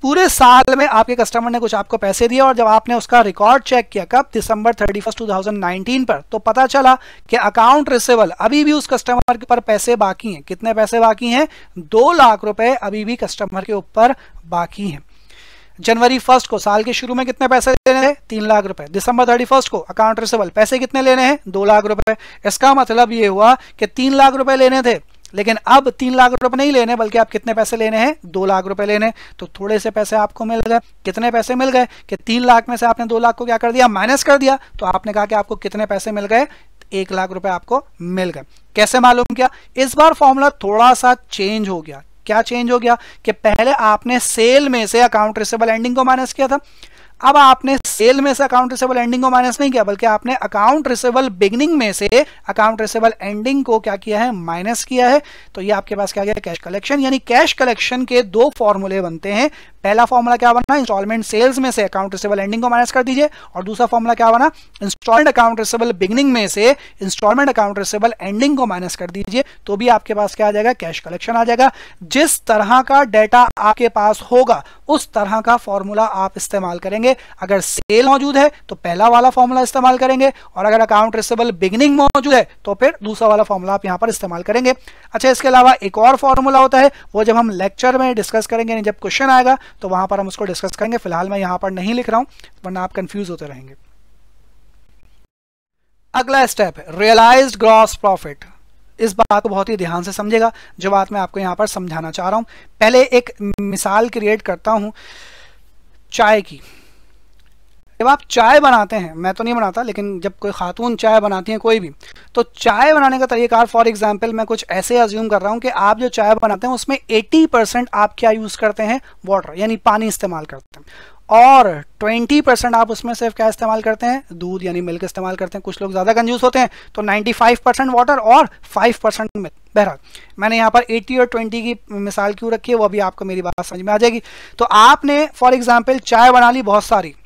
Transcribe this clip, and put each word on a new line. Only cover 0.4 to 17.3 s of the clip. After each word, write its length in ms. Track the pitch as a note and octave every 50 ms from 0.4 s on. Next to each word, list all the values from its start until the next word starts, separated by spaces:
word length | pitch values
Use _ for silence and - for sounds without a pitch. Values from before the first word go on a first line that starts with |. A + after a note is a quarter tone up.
| C4+ A#3+ B3 B3+ C4 C4 C4
में 100 | C4+ C#4 D4
आपके 280 | B3+ G#3+ A3+ - B3
कस्टमर 360 | A#3+ A3+ - - A#3 A#3 A#3+
ने 80 | A#3 A#3+
कुछ 160 | A3+ A3 A3
आपको 220 | G#3 G3+ _ - A3
पैसे 300 | - G3 F#3+ - A#3+ A3+
दिए 120 | A#3+ C4
और 160 | C4+ C4+ B3+
जब 120 | A3+ A#3 A3
आपने 280 | G#3+ A3 - - A#3+
उसका 260 | A#3 - - - A#3+
रिकॉर्ड 420 | A3+ G3+ F3+ - G3+ G#3+ B3+ C4+ -
चेक 260 | - C4 B3 A#3 -
किया, 160 | - G3+ F3+
कब? 240 | - - B3 C4+ _ -
दिसंबर 400 | A3+ F#3+ - A3+ G#3 G#3+ A#3 A#3
थर्टी 260 | - G#3+ G3+ G3 G#3
फर्स्ट, 200 | F#3+ A3+ G#3+ -
टू 80 | A#3 G#3+
थाउजेंड 300 | G3+ F#3+ F#3+ G#3 G#3+ G3+
नाइनटीन 480 | F#3+ F3 F3+ F#3+ F#3+ G3+ B3 B3 C4
पर। 160 | A3 G3+ C#3 - _
तो 80 | - A3
पता 260 | - A3+ A3 B3 C4 B3+
चला 280 | - C#4 C4+ B3+ C4 B3+ - - - - - -
कि 80 | - A#3+
अकाउंट 520 | G#3 G#3 G3+ - A3+ A#3 C4 D4 D4 -
रिसीवेबल 420 | C#4+ A#3+ - - B3 A3+ G#3+ E3+
अभी 320 | E3+ - F#3 A3+ C4 D4 D4+
भी 80 | D4
उस 160 | D4+ D4+ - -
कस्टमर 500 | C4+ A#3 - - B3 B3 A#3 - B3 A#3+
के 60 | A3+
ऊपर 160 | - B3 A#3+
पैसे 360 | A#3 - A3 G3+ - - A#3+
बाकी 380 | A3 G#3+ F#3+ F#3+ _ - A3+ F#3+
हैं। 100 | D3 C#3
कितने 300 | - F#3 - - A3+ A3+
पैसे 260 | G#3+ A3 G3 - A#3
बाकी 280 | A3+ A3+ A3 - B3 A#3+
हैं? 200 | A#3 B3+ D#4 D4+ - - - _ - F#3
दो 340 | E3 D3+ - A3 B3 D4
लाख 320 | F4 E4 C4+ A#3+ A3 G#3 -
रुपए 280 | G#3+ G#3 - A3+ A#3+ C4
अभी 320 | - - G#3 G3 G#3+ G#3+
भी 100 | G3+ A#3+
कस्टमर 480 | A#3+ - F#3+ - - G#3 F#3+ - F#3+ F#3
के 100 | - G#3+
ऊपर 420 | G3+ F#3 - - G#3+ A3 B3 C4+ - - - - - -
बाकी 440 | E3 E3+ F3 F3 E3+ - - G3+ G3
हैं। 140 | D3+ C#3+ - - - - - - - - - - - - _ - - -
जनवरी 400 | F3+ - A3+ A3+ A#3+ B3 C4 B3+
फर्स्ट 280 | - - B3+ B3+ - -
को 100 | - G3+
साल 260 | - G#3 G3+ G#3+ A3
के 100 | A#3+ A#3+
शुरू 220 | - - A3+ B3
में 100 | B3 C4
कितने 220 | B3